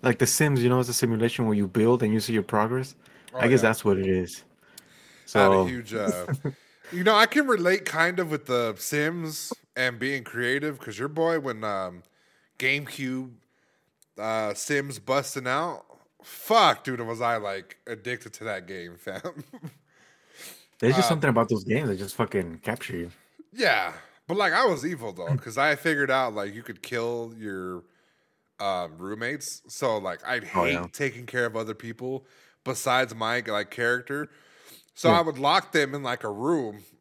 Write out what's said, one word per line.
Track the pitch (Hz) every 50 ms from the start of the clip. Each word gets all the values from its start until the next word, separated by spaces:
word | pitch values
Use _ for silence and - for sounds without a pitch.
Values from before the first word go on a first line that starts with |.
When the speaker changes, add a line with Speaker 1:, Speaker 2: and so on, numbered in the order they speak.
Speaker 1:
like | - 127 120 -
The | 131 120
Sims, | - - 160 151 143 131 120
you | 123
know, | 123 127
it's | 127 120
a | 120
simulation | - - 120 113 110 113 117 - - 123
where | 110 107
you | 104 104 95
build | 92 117 107 117 123 120 120
and | 107 107
you | 110
see | 104 - 117
your | 110 98
progress. | - - 107 107 110 123 131 131 135 - _ _ - - - _ - -
Speaker 2:
Oh, | 127
Speaker 1:
I | 127 120
guess | 131 127
Speaker 2:
yeah. | 107 113
Speaker 1:
that's | 110 - -
what | 107 101 95
it | 95 95
is. | 95 92 90 87 - - - _ _ _ _ _ _ - _ _ _ - - - - - - - -
Speaker 2:
I | 107
had | - 95
a | 98
Speaker 1:
So | 95 95
Speaker 2:
huge, | 92 127 123 117 104 107
uh, | 113 104 95 - 90 90 - 139 135 - 147 135 _
Speaker 1:
<laughs> | _ _ _ _ _ -
Speaker 2:
you | - 175 180
know, | 208 220
I | 208 220 220
can | - 285 294 269
relate | 240 202 170 175 190 - 190
kind | - - 160 165 175 180 180
of | 180 160
with | 151 147 - -
The | 127 123 120 113 107 95
Sims | - - - 147 147 156 170 175 170 156 156 - - - - - _ _ _
and | - 127 127 120 113
being | 120 131 139 135 120
creative, | - - 117 123 120 127 143 143 151 147 139
'cause | - - 107 98
your | 120 143
boy, | 151 151 165 165 165 160
when, | 143 135 117 107 110
um, | 107 101 98 95 92 90 87 87 _ _ _ _ _ _ _ _ _ _ _
GameCube, | - 131 135 143 147 - - - 139 127 131 131 131 127 120 110 _ _ _ _ _ _ _ _ _ _ _ _ _ _ _ -
uh, | 104 110 113 110 107 107 104
Sims | - - - 147 143 139 143 135 110
busting | 98 - 131 143 135 139 - 143 127 127
out, | 127 143 160 175 151 90 - _ - - _ _ _ _ -
fuck, | - - - - - 220 226 202 160 123 - -
dude, | - 127 117
was | 117 113 117 113
I, | 120 117 117 113
like, | 104 101 98 98 92 _ - _ _
addicted | - 117 110 98 123 123 120 - 113 -
to | - 110
that | 113 104 95 90 85
game, | 98 92 85 87 85
<laughs> | 87
fam. | - - 95 92 - 180 175 - - _ - 247 - 151 - _ _ _ _ _ _ _ _ _ _ _ _ - - - - - - _ _ _
Speaker 1:
There's | - 117 135
just | 175 185
Speaker 2:
Uh, | 175
Speaker 1:
something | 170 156 143 147
about | 123 117 117 107
those | 120 107 95
games | 98 107 131 156 123
that | 101 92
just | 101 98 -
fucking | - 117 101 - 101 90 85 82 80 _
capture | - 110 - - - - 87
you. | 85 87 - _ _ _ _ _ - _ -
Speaker 2:
Yeah, | 226 254 185 131 107 92 87 82 - - - _ _ _ _
but, | 170 202
like, | 208 185 160
I | 196 262
was | 240 180 139 120
evil, | 160 180 143 117 110 95
though, | 85 90 85
Speaker 1:
Mm. | 143 131
Speaker 2:
'cause | - 120 110 117
I | 139 151 151
figured | 143 - 170 156 143 143 131
out, | 131 131 131 123 107
like, | 104 101 101 101
you | 113 117
could | - 110 -
kill | - - - 120 113 120 120 120 117 117 117 113
your, | 110 104 98 95 92 92 92 90 85 _ _ _ _ _ _ _ _ _ _ _ _ _ _ _
um, | 101 101 95 90 87 85 80 82
roommates. | 90 95 104 110 117 120 143 147 - - - - _ -
So, | - - 143 131 113 107
like, | 95 92 87 82 -
I'd | - 127 123 104 90 -
Speaker 1:
Oh, | 95 87
Speaker 2:
hate | - -
Speaker 1:
yeah. | 85 87 87
Speaker 2:
taking | _ - 143 135 117 120 123
care | 113 - 123 120
of | 117 110
other | 113 113 107 110
people | 107 - 117 113 - 123 127 131 131 131 _ _ _ _ _ _ _ _
besides | 131 131 - - 135 123 127 131 120 117
my, | 110 113 110 120 123 117 113
like, | 107 104 107 104
character. | - - 120 117 123 123 120 - 139 143 151 - _ _ _ _ _ _ - - - - _ _ _
So | - - 165
Speaker 1:
Yeah. | 165 170
Speaker 2:
I |
would | 170 160 147 127
lock | 135 143 165 190 185 -
them | - 165 147 135 135
in, | 147 139
like, | 127 123 123 -
a | 110
room | 104 101 117 143 170 160 127 110 101 104 92 - _ _